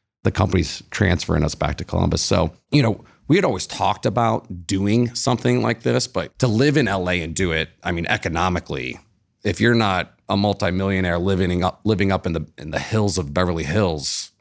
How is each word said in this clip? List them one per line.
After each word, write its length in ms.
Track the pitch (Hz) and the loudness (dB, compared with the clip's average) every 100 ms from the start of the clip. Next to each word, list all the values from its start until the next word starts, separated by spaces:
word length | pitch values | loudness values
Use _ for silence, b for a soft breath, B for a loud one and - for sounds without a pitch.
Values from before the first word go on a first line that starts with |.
| _ _ | _ _
the 60 | 113 | -2
company's 500 | - 98 95 80 - - | 0 2 2 0 -6 -8
transferring 540 | - 98 87 - 82 | 0 2 2 0 0
us 100 | 76 | 0
back 220 | - 76 76 | 0 -2 -4
to 60 | |
Columbus." 360 | 82 87 90 82 | -4 -2 0 0
So, 300 | - 90 85 - _ | 0 2 0 -4 _
you 100 | 147 | 2
know, 220 | 117 101 b b b | 2 -2 b b b
we 80 | 170 | 2
had 80 | |
always 220 | 185 98 - | 2 -2 -6
talked 380 | - 95 104 - | -2 -2 0 -2
about 600 | 107 117 110 - 90 87 | 0 0 0 -4 -12 -4
doing 480 | 95 98 113 120 | -2 2 2 2
something 480 | 120 - 120 123 123 | -2 -2 0 0 0
like 200 | 113 117 | 0 -2
this, 240 | 127 123 - | 0 0 0
but 280 | - 80 - | -4 -6 0
to 80 | 127 | 2
live 280 | 107 143 147 | 4 4 4
in 120 | 117 | 2
L 200 | 98 90 | 0 0
A 140 | 90 | -2
and 100 | 80 | -2
do 200 | 78 92 | -2 0
it, 160 | 80 78 _ | 0 -2 _
I 80 | 90 | -4
mean, 140 | 87 85 | -4 -2
economically, 920 | 107 92 85 92 87 - 71 62 62 _ _ _ _ | -2 -2 0 0 0 -4 -6 -8 -10 _ _ _ _
if 160 | 104 - | -4 2
you're 140 | 110 | 4
not 400 | 117 107 92 82 _ - | 4 2 0 -4 _ -4
a 80 | 98 | 0
multimillionaire 840 | 101 98 95 90 98 95 92 85 | 0 0 -2 -2 -2 0 0 0
living 440 | 90 95 92 87 | 0 0 0 0
up, 160 | 90 - | 0 -2
living 260 | 104 104 98 | 0 2 2
up 120 | 95 92 | 0 -2
in 60 | |
the, 120 | 82 76 - | -4 -6 -12
in 120 | 78 | -8
the 60 | 80 | -8
hills 400 | - 113 104 92 | -2 0 0 0
of 140 | 73 | -2
Beverly 320 | 73 90 82 | 0 0 -2
Hills, 640 | 71 90 98 78 - - - _ | -2 0 0 0 -4 -4 -6 _